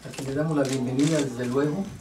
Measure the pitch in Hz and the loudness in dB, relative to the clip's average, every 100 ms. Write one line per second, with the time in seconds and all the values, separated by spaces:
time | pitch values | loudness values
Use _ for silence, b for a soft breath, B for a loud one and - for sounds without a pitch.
0 | - - 135 135 160 151 131 135 123 131 | -12 -10 -4 -2 0 2 2 0 0 2
1 | 151 160 135 120 123 127 147 170 190 - | 4 4 0 -2 -2 2 2 0 -4 -8